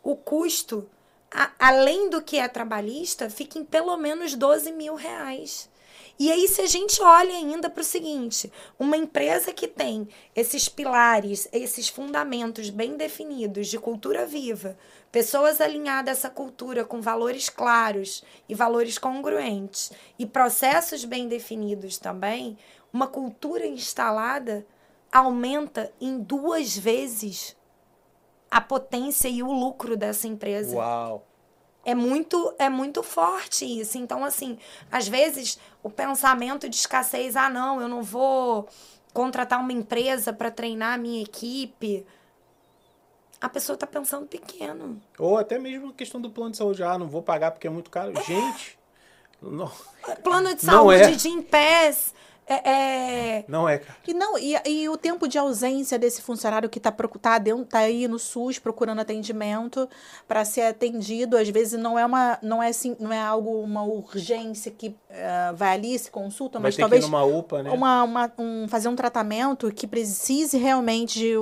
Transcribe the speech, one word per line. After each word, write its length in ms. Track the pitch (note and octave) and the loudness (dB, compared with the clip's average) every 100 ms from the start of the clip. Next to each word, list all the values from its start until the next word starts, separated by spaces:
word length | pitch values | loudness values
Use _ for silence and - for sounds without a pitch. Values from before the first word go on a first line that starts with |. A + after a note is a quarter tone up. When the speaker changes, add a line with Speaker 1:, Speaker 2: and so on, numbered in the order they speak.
Speaker 1:
o 140 | - C#4 | -6 -4
custo, 720 | - D4+ E4 - - A3 G3+ _ _ _ _ | -2 -2 0 -2 -4 -8 -10 _ _ _ _
a, 200 | - F#3 - | 0 0 6
além 500 | C4 C4 C4+ F4+ G4+ | 8 8 6 4 0
do 140 | D#4+ | 0
que 160 | D#4 D4 | -2 -2
é 100 | B3 | -2
trabalhista, 800 | B3 A3+ G#3+ G#3 C4+ F4 - A3+ | -4 -6 -6 -6 -6 -6 -6 -6
fica 300 | G#3+ C#4+ D#4+ | -8 -10 -10
em 60 | |
pelo 300 | D4+ D#4 E4+ F4 | -2 0 0 -2
menos 360 | D4 D#4+ E4+ | -2 -4 -6
doze 380 | C4 C#4 D4+ D4 | 2 4 4 2
mil 220 | E4 D4+ | -6 -8
reais. 760 | D#4 D#4+ E4+ C#4+ C4 D4+ - - _ _ - - - | -8 -8 -8 -8 -10 -10 -12 -14 _ _ -20 -16 -2
E 140 | C#4+ | 2
aí, 160 | E4 F#4+ | 4 4
se 140 | - | 4
a 60 | F#4 | 2
gente 360 | F4 G4+ - | 0 0 6
olha 320 | F#4 E4+ F4+ | 10 10 8
ainda 340 | F4+ D4+ D#4+ E4 | 2 -4 -4 -4
pro 140 | E4 | -4
seguinte, 680 | D#4+ F4 D#4+ D4 A#3 - - - - - | -4 -4 -4 -6 -4 -6 -8 -12 -18 -4
uma 180 | C#4 D#4 | 0 0
empresa 560 | D#4 - C#4+ E4+ - | 0 -2 0 0 -2
que 140 | - E4+ | -6 -6
tem 420 | - C4+ A3 G#3 - - | -4 -4 -4 -8 -14 -8
esses 340 | - A#3 C#4+ - | -2 -2 0 -2
pilares, 800 | - C#4 B3 A#3+ A3 G3+ G3+ - | -4 0 6 6 6 2 -4 -4
esses 360 | A#3 B3 - A#3 | -4 -4 -4 -6
fundamentos 840 | - C#4 D4 D4 A#3+ A#3 A3+ G#3 | -6 -6 -4 -2 -4 -6 -8 -8
bem 260 | G3+ A#3 D4 | -6 -6 -4
definidos 680 | D#4 - D#4 C#4 G#3+ G3+ G3+ | -6 -8 -10 -6 -6 -6 -6
de 140 | A3+ | -6
cultura 440 | A3+ A3+ C4+ - | -6 -6 -4 -2
viva, 540 | D#4+ D4 C4 G#3 F#3+ F#3 - - _ | -2 -6 -6 -8 -10 -14 -20 -20 _
pessoas 500 | A#3 A3+ C#4 D4 D4+ | 0 2 4 4 4
alinhadas 480 | D4+ D4 D4 C4+ C4 | 0 0 -4 -2 -2
a 40 | |
essa 180 | C4 C4 | -4 -6
cultura 540 | - C4+ - B3 A#3+ | -8 -12 -12 -8 -6
com 160 | A#3 A#3+ | -6 -4
valores 480 | A3 A3+ A#3 C4 - | -2 -2 -2 -2 -6
claros 760 | - A#3+ A#3 A3+ G3+ G3 - - - - | -2 2 4 4 0 -6 -10 -16 -20 -10
e 60 | |
valores 420 | G#3+ A#3 A#3 A#3 A3+ | 0 2 2 0 -2
congruentes 920 | C4 C4+ C#4+ D4+ C4 G3+ G3 - - - - - | -4 -4 -2 -2 -2 -4 -6 -8 -10 -12 -18 -10
e 80 | |
processos 800 | A3+ C4 B3 A#3+ C4 D4+ E4 D4+ | -4 2 2 4 2 2 0 -4
bem 220 | A#3+ B3 A#3+ | -8 -6 -6
definidos 720 | A#3 - A3+ G#3 G3+ F#3+ F#3 | -6 -6 -6 -4 -6 -8 -10
também, 580 | F#3 F#3 G3 A#3 B3 G#3+ - - _ | -8 -6 -4 -4 -8 -14 -20 -20 _
uma 160 | A#3+ C4+ | -2 -2
cultura 580 | - C4 - D4 G4+ A4+ | -4 -8 -8 -6 -4 -4
instalada 1000 | C4 - - A#3 G#3+ A3+ C#4 A#3+ G#3 G#3 _ _ _ _ | -6 -6 0 0 2 -2 -2 -4 -8 -8 _ _ _ _
aumenta 800 | C4 C4 B3 B3 C#4+ D4 - - - | 6 6 4 0 -2 -4 -6 -8 -8
em 160 | B3+ C4 | -6 -6
duas 560 | G#3 C#4 D4 E4 C4 F#3 | -4 -2 0 0 -2 -2
vezes 800 | G3 A#3+ C4+ A3 G#3 F3+ - - _ _ _ _ _ _ _ _ _ | 0 0 -2 -6 -8 -8 -12 -16 _ _ _ _ _ _ _ _ _
a 120 | A#3 | 0
potência 640 | - C4+ C4 A#3+ C4+ C#4+ C4 | 2 -2 -4 -6 -2 -2 -2
e 140 | B3 | -2
o 80 | B3+ | -2
lucro 460 | C4+ B3+ C4 A#3+ A3+ | -2 -2 -4 -6 -4
dessa 320 | G#3 G#3+ A3+ | -2 -4 -6
empresa. 480 | G#3+ G#3+ G3+ G#3 A#2+ | -6 -4 -4 -4 -4
Speaker 2:
Uau! 500 | A2+ A#2 A#2 G#2+ - _ _ _ _ _ - | -2 -2 -4 -8 -12 _ _ _ _ _ -2
Speaker 1:
É 80 | |
muito, 600 | B3 A#3+ C#4 D#4 F4+ E4+ - | 0 2 0 0 0 0 0
é 120 | C4+ | 0
muito 320 | C4 C#4 D4 | 0 -4 -6
forte 640 | A#4 - E4 F#4 - - C4 | -6 0 0 0 -4 -6 -4
isso. 320 | A#3 G#3+ C4 | -6 -6 -8
Então, 260 | B3 B3+ | -6 -4
assim, 340 | C#4 C#4+ C4+ A#3 - - - | -4 -4 -6 -10 -14 -20 -6
às 160 | B3+ G3+ | -4 0
vezes, 520 | B3 D#4 C#4 A#3+ - - _ | 4 4 2 -6 -8 -12 _
o 80 | G#3+ | -10
pensamento 760 | G#3 C4+ C4+ C4+ B3+ B3 C#4+ C#4 | -6 -2 2 4 4 0 -6 -6
de 100 | A#3 | -4
escassez, 600 | - C4 B3 B3 B3+ B3 | 0 0 0 -2 -2 2
"Ah, 140 | C4+ | 2
não, 280 | B3 B3+ C4+ | 0 -2 -2
eu 80 | A#3+ | -4
não 160 | A#3+ | -6
vou 640 | G#3+ A3+ C4+ C4 B3 A3 G3+ - - - _ | -6 0 2 2 2 0 -4 -12 -20 -20 _
contratar 480 | - B3+ B3+ B3 B3 | -2 -2 0 0 0
uma 100 | B3+ | 0
empresa 640 | B3 G#3+ A#3 B3+ C4 A3 | -4 -2 -2 0 0 -2
pra 180 | G#3+ A#3 | -4 -6
treinar 440 | A3 A#3 A3 A3+ | -6 -8 -4 -4
a 20 | B3 | -2
minha 260 | A#3 A#3 | -4 -6
equipe." 840 | G#3+ - A#3 C4 B3+ - A3 G3 - _ _ _ _ _ _ _ _ _ _ _ _ - | -8 -10 -8 -6 -8 -6 -4 -4 -6 _ _ _ _ _ _ _ _ _ _ _ _ -10
A 80 | B3 | -8
pessoa 260 | C#4 - C#4+ | -6 -6 -6
tá 100 | - | -6
pensando 400 | D4+ C#4 C#4+ D4 | -6 -6 -8 -10
pequeno. 720 | F4 E4+ F#4 D4+ D#4 D4+ A3 - - | -14 -16 -14 -12 -10 -12 -14 -16 -4
Speaker 2:
Ou 180 | E3 G#3+ | 2 2
até 220 | G#3+ A#3+ | 2 -4
mesmo 320 | C4 C4 C4+ | -6 -10 -12
a 20 | |
questão 260 | C4 B3 B3 | -12 -12 -10
do 100 | A#3+ | -10
plano 220 | G#3+ A3+ | -8 -8
de 40 | G#3+ | -4
saúde, 260 | G#3 F#3+ | -2 -2
"Ah, 140 | F3 F3+ | -2 -2
não 100 | E3+ | -4
vou 140 | D3+ | -4
pagar 280 | - E3+ G#3+ | -2 0 0
porque 160 | - E3+ | -2 -6
é 40 | |
muito 200 | D#3+ E3+ | -8 -8
caro." 260 | F#3 F#3+ F#3+ | -8 -6 -4
Speaker 1:
É. 60 | |
Speaker 2:
Gente, 560 | - F3+ C4 - - - _ _ _ _ _ _ | -2 0 0 -4 -12 -20 _ _ _ _ _ _
não. 280 | - D3 E3+ - - - - - | -12 -10 -10 -12 -20 -16 -12 -6
Speaker 1:
Plano 320 | F4+ F4+ F#4 | 0 2 2
de 100 | E4+ | 0
Speaker 2:
Não 80 | - | 8
Speaker 1:
saúde 280 | G4 G#3+ F#3 | 10 12 12
Speaker 2:
é. 80 | G3+ | 10
Speaker 1:
de 80 | D4+ | 8
Gympass, 960 | D#4+ E4+ - D4+ D4 E4 D#4 C#4 - - - _ - | 0 -4 2 4 8 8 6 4 -2 -6 -18 _ -2
é, 240 | C4+ C4+ C4+ C4+ C4 B3+ B3 A#3 A3 | 0 4 4 2 0 -2 -2 -2 -4
é 60 | G#3 | -2
Speaker 2:
Não 180 | D3+ E3 | 0 2
é, 120 | D3 | 2
cara. 180 | - - - | -2 -12 -6
Speaker 3:
E 60 | |
não, 240 | E4+ G4+ E4+ | -2 0 0
e, 160 | C4 D4+ - | 0 0 0
e 200 | D4+ D#4 | -2 -2
o 100 | D#4 | -2
tempo 280 | E4 F4 D#4+ | -2 -2 -2
de 120 | D4 | 0
ausência 600 | C#4+ A3+ B3 C4+ C4+ A#3+ | 0 0 0 0 -2 -2
desse 220 | A#3+ A#3 | -4 -8
funcionário 480 | - A3+ A3+ A3 A3+ | -8 -4 -2 0 -2
que 100 | A3 | -2
tá 140 | A3 | -2
procu-, 260 | G#3+ A#3 - | -2 -4 -2
tá 200 | A#3 A3+ | 2 4
dentro, 260 | G#3+ A#3 | 4 0
tá 140 | B3 A#3 | 0 2
aí 280 | A3 A#3 A#3+ | 2 2 -2
no 120 | A3+ | -4
sus 400 | - B3 B3 C4 | -6 -6 -4 -4
procurando 400 | - A3 A3+ A3 | -6 -2 -2 -2
atendimento 880 | A3 A3 G#3+ G#3+ G#3 G#3+ A#3+ C4 C4 - - - - | -4 -6 -6 -6 -4 -4 -4 -4 -4 -6 -20 -18 -4
pra 160 | A3 | -2
ser 160 | G#3+ - | 0 0
atendido, 760 | A3+ A3 A#3+ A#3 G3+ A3+ A#3+ A#3 | 0 2 -2 -2 -4 -2 2 4
às 100 | G#3+ | 4
vezes 300 | G#3 A3+ A#3 | 2 2 0
não 180 | A#3 A#3 | -2 2
é 60 | |
uma, 340 | A#3+ B3+ B3 A#3+ | 2 4 2 0
não 200 | G#3+ A3+ | -2 0
é 60 | A#3 | 0
assim, 260 | A#3 B3+ A#3 | -2 -4 -6
não 100 | A3 | -4
é 80 | A3 | -2
algo, 440 | G#3+ A3 A3 A3 | 0 0 0 -2
uma 200 | G#3+ G#3 | -4 -4
urgência 880 | G#3 G#3+ G3 G3+ F3+ A3+ A3+ G#3+ - | -2 -4 -6 -8 -4 -4 -4 -10 -12
que, 240 | G#3+ A3 G#3 _ | -10 -12 -12 _
eh, 440 | G3 F#3 F3+ F3 | -8 -4 -2 -2
vai 180 | E3+ G3 | 0 2
ali, 260 | F#3+ A3 B3+ | 2 0 -4
se 120 | - | -6
consulta, 480 | - G3 G3+ C4 A#3 | -8 -10 -8 -8 -2
Speaker 2:
Vai 100 | G#3 | 0
Speaker 3:
mas 80 | - | 2
Speaker 2:
ter 60 | |
que 40 | A3 | 6
ir 40 | |
Speaker 3:
talvez 140 | A#3+ D3+ | 8 6
Speaker 2:
numa 180 | D3+ | 4
upa, 380 | C#3 D#3 E3 D3 | 4 4 0 -4
né? 80 | C#3 | -2
Speaker 3:
uma, 320 | B3+ C4 B3 | 2 4 4
uma, 300 | B3 A#3 A#3+ A#3 | 4 2 -2 -2
um, 320 | A#3 A3+ G#3+ | -6 -4 -2
fazer 200 | A3+ A3+ | -2 0
um 60 | B3 | 0
tratamento 760 | B3 A#3+ G#3+ G#3+ C4 C4+ A3+ | -2 -2 -2 0 0 0 -4
que 140 | G#3 G#3+ | -4 -4
precise 720 | A#3 G#3+ G3 - C4+ D4+ C4+ | -4 -2 -4 0 0 2 2
realmente 600 | B3+ C4 A#3 A3+ A#3 A3 | 4 2 2 0 0 0
de, 140 | A3+ A3 | 0 0